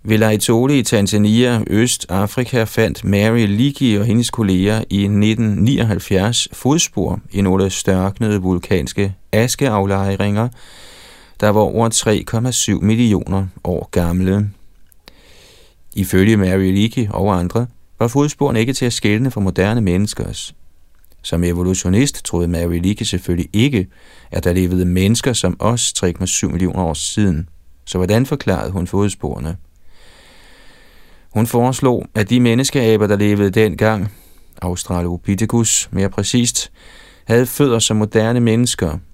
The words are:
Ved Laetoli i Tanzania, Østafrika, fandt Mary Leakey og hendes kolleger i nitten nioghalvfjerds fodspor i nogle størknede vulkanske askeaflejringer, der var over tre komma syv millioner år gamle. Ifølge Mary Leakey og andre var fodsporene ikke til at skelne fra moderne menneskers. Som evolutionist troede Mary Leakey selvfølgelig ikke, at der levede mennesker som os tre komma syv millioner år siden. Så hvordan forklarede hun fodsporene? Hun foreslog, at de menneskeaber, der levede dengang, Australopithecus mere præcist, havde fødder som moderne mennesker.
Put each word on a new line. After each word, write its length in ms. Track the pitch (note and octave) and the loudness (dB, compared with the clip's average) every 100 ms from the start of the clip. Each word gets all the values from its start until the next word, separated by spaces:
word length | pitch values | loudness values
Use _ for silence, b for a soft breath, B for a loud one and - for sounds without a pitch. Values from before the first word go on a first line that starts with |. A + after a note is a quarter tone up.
Ved 140 | A2 A2 | 0 2
Laetoli 600 | A2 G#2+ - A#2 C3 C#3+ | 2 2 2 2 2 0
i 40 | |
Tanzania, 800 | A2+ A2+ G2 G#2 G#2 A2+ B2 A#2 - | 2 0 2 2 4 4 4 0 0
Østafrika, 960 | G2+ B2 - - G2 G#2 - B2 B2 | 0 0 -2 -4 -2 -2 -4 -2 -2
fandt 400 | G#2+ - G#2+ - | 0 0 0 0
Mary 420 | F#2+ G2+ G#2+ A#2 G#2 | 0 2 2 2 2
Leakey 520 | G#2 C#3 C#3 B2+ G2+ | 2 0 2 0 2
og 60 | |
hendes 260 | A2+ A2+ A#2 | 2 0 0
kolleger 540 | - G#2 F#2 F#2+ A2 - | -2 0 2 2 0 -2
i 160 | G2 G2+ | 0 2
nitten 480 | G#2 G#2 A2 A2 | 2 2 2 0
nioghalvfjerds 920 | G2+ A2 C#3 A2+ F#2 - F#2+ G#2 A#2+ - | 2 2 2 0 -2 0 0 2 -2 -4
fodspor 680 | - B2 D#3+ - - - - - | -4 0 0 0 -2 -4 -4 -6
i 80 | G2 | -2
nogle 300 | G2 F#2+ G2 | 2 2 0
størknede 720 | - - F#2 F#2+ G2 A2 G#2 | -2 0 0 0 -2 -2 0
vulkanske 720 | F#2 F2+ - F#2+ C2 - G2 F#2+ - | 0 -2 0 -2 -2 -4 -4 -6 -2
askeaflejringer, 1160 | G#2+ B2 - C#3 G#2+ G2 G2 G2 G2 G2+ G2+ B2 A#2+ B B B B B B B B | 0 0 0 0 0 0 0 -2 -2 0 0 -2 -6 B B B B B B B B
der 80 | G#2+ | 2
var 120 | G#2 | 4
over 280 | G2+ A2 A2+ | 2 2 0
tre 340 | - A#2 G#2 | 0 0 0
komma 280 | - A2+ B2+ | -2 -4 -2
syv 320 | A#2+ - F#2+ | -2 -2 0
millioner 640 | G2+ A2+ A#2+ F#2+ - G2 F#2 - | 0 2 2 2 0 -4 -4 -6
år 240 | - F2 - | -6 -6 -2
gamle. 580 | - E2+ F2+ F#2 G2+ G#2 - - - - - - b b b b b b b - - | -2 0 0 0 0 -2 -6 -20 -20 -20 -20 -20 b b b b b b b -12 -6
Ifølge 400 | F#2+ F#2+ G2+ G#2+ | 0 4 4 4
Mary 360 | F#2 F#2+ F#2+ | 2 2 2
Leakey 360 | G2 A2 C3 G#2+ | 2 0 -2 -4
og 280 | - G2+ F2+ | -2 0 0
andre 280 | F2+ A2+ A#2+ - - - | 0 -2 -4 -10 -20 -4
var 100 | A#2 | 0
fodsporene 520 | C#3 D3 - C#3 A#2 | 0 -2 -2 0 0
ikke 120 | A#2 | 0
til 140 | B2+ B2 | -2 -4
at 60 | |
skelne 380 | - G#2 G#2 C3 | -2 0 0 -2
fra 100 | A2+ | -2
moderne 400 | G2 - F#2+ A#2+ | -2 0 0 0
menneskers. 760 | G2 F2+ G#2 - - - - - - - - - - - | 0 0 -2 -4 -8 -8 -14 -18 -20 -20 -20 -20 -20 -18
Som 220 | - E2+ | -6 -2
evolutionist 800 | F2 F2 F2+ F#2 F2 G2 C#3 - | 0 0 0 0 0 2 0 -4
troede 240 | - F2 E2+ | -6 -2 -2
Mary 320 | E2+ E2+ F2 | -2 -2 0
Leakey 220 | F#2 G#2 | -2 -2
selvfølgelig 440 | A2 F2+ - E2+ E2 | -4 -4 -2 -4 -2
ikke, 340 | G2+ C#3 A#2 F#2+ b b b b | 0 2 0 -4 b b b b
at 140 | - | -2
der 80 | F2+ | 0
levede 320 | F2+ F2+ F2+ | 0 0 0
mennesker 480 | F2+ F2+ F#2+ A#2 C#3 | 0 2 2 2 0
som 240 | A#2 F#2 F2 | 0 -2 0
os 340 | G#2 A#2+ - | 0 0 -2
tre 200 | - F2+ | -2 -4
komma 140 | E2+ F#2 | -2 -4
syv 240 | - F#2 | -2 -2
millioner 320 | D#2+ F#2 - | 0 -2 0
år 120 | F2 | -2
siden. 540 | D#2 - - G2+ D#2 - - - - | -4 -4 0 0 0 -6 -14 -20 -20
Så 140 | - F#2 | -8 -4
hvordan 280 | F#2 A2 C3+ | 0 0 0
forklarede 440 | D3 - F#2 A#1 | -2 -2 -2 -2
hun 160 | F#2 F2+ | -6 -2
fodsporene? 680 | F#2+ G2+ - D2+ G1+ D2 F2+ - _ b b b b b b b b b b b b b b b | 0 -2 -2 -8 -6 -8 -10 -14 _ b b b b b b b b b b b b b b b
Hun 120 | G#2 A#2 | -2 0
foreslog, 600 | A#2+ B2 C3 C3+ A#2+ - | 2 2 2 0 0 -2
at 160 | A2 G2+ | -4 0
de 100 | B2 | 2
menneskeaber, 640 | B2 A#2 C3+ C#3 A2+ A2 G#2 | 2 2 0 0 2 2 2
der 100 | G2+ | 2
levede 340 | G#2 G2+ G2+ | 2 2 2
dengang, 640 | G#2 G#2+ E2 G#2+ A2 F#2+ b b b b - | 2 2 2 0 0 -4 b b b b -10
Australopithecus 1300 | F2+ F2+ - F2+ F2 F2 - G2 A2 A#2 A2 - - | -8 -6 -4 -4 -4 -6 -4 -2 0 0 2 0 -2
mere 160 | F#2+ G2 | -2 -2
præcist, 640 | - G#2 B2 A#2+ - - B B B B B | -2 0 0 0 -2 -8 B B B B B
havde 220 | - A#2 B2+ | 2 2 2
fødder 320 | - C#3+ A2+ | 0 2 2
som 180 | - G#2+ | 0 0
moderne 440 | G#2+ A2 A2 B2 | 2 2 2 2
mennesker. 580 | A#2 A2+ B2 - F2 D#2 - | 2 2 0 -2 -4 -4 -10